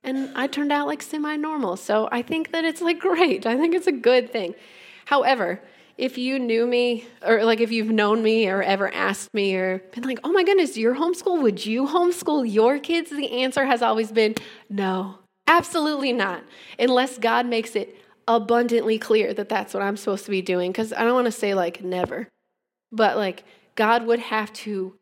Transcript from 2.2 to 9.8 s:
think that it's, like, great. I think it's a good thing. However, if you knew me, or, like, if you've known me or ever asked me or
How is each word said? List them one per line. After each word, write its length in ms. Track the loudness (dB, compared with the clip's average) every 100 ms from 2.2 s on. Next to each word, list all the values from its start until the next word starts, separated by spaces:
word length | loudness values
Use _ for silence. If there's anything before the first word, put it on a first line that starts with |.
think 320 | -4 -6 -4
that 140 | -2 -4
it's, 160 | -2
like, 160 | -2 0
great. 480 | 0 2 2 2 0
I 100 | 0
think 180 | 2
it's 120 | 2 0
a 60 |
good 380 | 2 4 4 2
thing. 240 | -6 -6 -10 -20 -20 -20 -20 0
However, 560 | 2 4 2 0 -4 -10 -20 _ -6
if 200 | -6 -2
you 220 | -2 -2
knew 260 | 0 2
me, 420 | 2 2 2 -2 -6 -6 2
or, 160 | 4
like, 180 | 4 2
if 120 | 2
you've 180 | 0 0
known 320 | 2 4 4
me 260 | 2 2 2
or 140 | 0
ever 300 | 0 0 0
asked 400 | 0 -2 -2 -6
me 220 | -2 0 0
or 260 | -2 -4